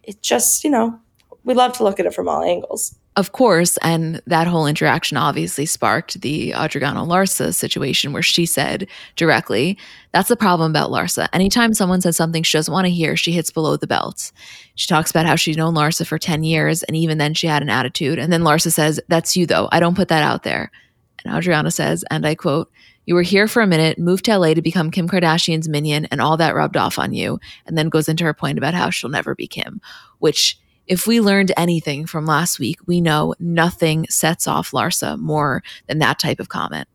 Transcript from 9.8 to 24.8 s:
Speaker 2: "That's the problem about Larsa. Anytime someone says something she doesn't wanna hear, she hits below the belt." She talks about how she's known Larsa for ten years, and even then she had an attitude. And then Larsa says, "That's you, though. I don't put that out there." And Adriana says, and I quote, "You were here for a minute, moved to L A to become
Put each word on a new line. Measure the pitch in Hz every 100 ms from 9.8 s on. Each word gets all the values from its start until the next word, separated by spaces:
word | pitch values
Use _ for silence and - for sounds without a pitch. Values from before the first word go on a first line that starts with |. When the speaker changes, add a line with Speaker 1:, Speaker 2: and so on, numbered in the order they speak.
| - - _
Speaker 2:
"That's | 170 196
the |
problem | 240 214 175 160
about | 151 -
Larsa. | 123 180 - -
Anytime | 165 196 247 233
someone | 220 185 185
says | 180 165
something | 165 165
she | 165 156
doesn't | 156
wanna | 165 185
hear, | 175 151
she | 160 -
hits | 170 151
below | - 156 147
the | -
belt." | - - - - _ - - -
She | - -
talks | 156 165
about | -
how | 165 160
she's | -
known | 156 160
Larsa | 160 147 -
for | - 156
ten | - 156
years, | 160 160 151 165
and | - 160
even | 165 156
then | 147
she | 160 170
had | 151
an | 151
attitude. | 117 127 - 139 160
And | 160
then | 170
Larsa | 165 156 170
says, | 165 156 151 -
"That's | 165 - 185
you, |
though. | 170 - 101
I | 165
don't | 170
put | 180 180
that | 160
out | 151 -
there." | - 62 - - _ _ _ -
And | -
Adriana | - 180 156 151
says, | 165 147 170 -
and | 156 151
I |
quote, | 160 160 143 - _ - _
"You | -
were | 175
here | 180 196 220
for | 240
a | 208
minute, | 160 160 -
moved | 170 190
to | -
L | 202
A | 165
to | 160
become | 160 180